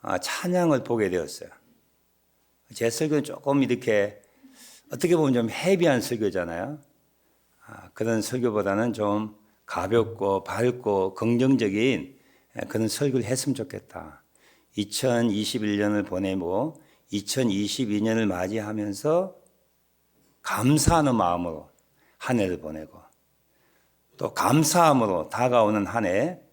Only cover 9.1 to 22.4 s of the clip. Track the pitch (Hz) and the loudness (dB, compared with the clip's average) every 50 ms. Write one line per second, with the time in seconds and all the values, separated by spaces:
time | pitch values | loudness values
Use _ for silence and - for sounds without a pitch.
9.1 | 101 104 107 107 - _ _ _ _ _ _ - - 87 87 95 107 117 110 104 | 0 -2 -4 -6 -10 _ _ _ _ _ _ -10 -8 -6 -4 2 2 2 2 2
10.1 | 104 - 98 98 98 95 - - - 101 120 123 123 123 - 110 101 98 95 95 | -2 -4 -2 0 0 0 -2 -4 -4 -2 0 0 -2 -2 -2 0 2 2 0 0
11.1 | - - 117 113 120 117 131 131 139 123 117 101 98 104 113 131 127 90 71 - | -2 -2 0 0 2 2 4 4 4 4 2 0 0 2 2 2 0 0 -4 -8
12.1 | - _ _ _ _ _ _ _ _ 117 - - - 110 110 110 - - 151 143 | -16 _ _ _ _ _ _ _ _ -12 -12 -6 -2 -2 -2 -2 -2 -2 -2 0
13.1 | 123 127 113 104 127 131 - 143 131 - 113 - - 98 - _ - 85 82 78 | 0 -2 -2 -2 -2 -2 -2 -4 -4 -4 -4 -10 -10 -14 -14 _ -16 -16 -16 -16
14.1 | 76 - _ _ _ _ _ _ _ _ _ _ _ - 104 101 - - - 127 | -20 -20 _ _ _ _ _ _ _ _ _ _ _ -6 -6 -4 -4 -2 0 2
15.1 | 120 120 117 117 101 104 107 101 - 123 107 104 104 101 104 104 104 104 98 - | 2 2 2 2 0 0 -2 -2 -4 -2 -2 0 0 2 2 2 2 0 -2 -2
16.1 | 92 92 98 95 95 95 87 85 92 101 127 156 160 - - _ _ _ _ _ | -4 -4 -2 -2 -2 -2 -2 -2 -2 -2 -2 -4 -6 -12 -20 _ _ _ _ _
17.1 | - 104 98 - - 131 131 117 98 98 104 101 - - 131 107 104 104 104 113 | -8 -6 -6 -4 -4 -2 0 0 0 0 -2 -4 -4 -4 -4 -2 -2 -2 0 0
18.1 | 113 113 113 101 92 87 90 95 107 110 104 104 107 107 104 104 101 98 - 147 | 0 0 0 -2 -2 -2 -4 -4 -4 -6 -6 -6 -6 -6 -6 -6 -6 -4 -2 0
19.1 | 156 170 185 190 - - _ _ _ _ _ _ _ _ _ _ _ _ _ _ | 0 0 0 -2 -8 -18 _ _ _ _ _ _ _ _ _ _ _ _ _ _
20.1 | _ _ _ _ _ _ _ - - - 107 127 147 151 - 156 170 165 151 143 | _ _ _ _ _ _ _ -8 -6 0 2 4 4 4 4 4 4 4 4 4
21.1 | 123 113 95 87 87 87 87 87 80 78 76 - _ _ _ _ _ _ _ _ | 2 2 2 2 0 0 -2 -6 -8 -10 -14 -18 _ _ _ _ _ _ _ _
22.1 | _ _ - - 131 117 | _ _ -6 -2 0 0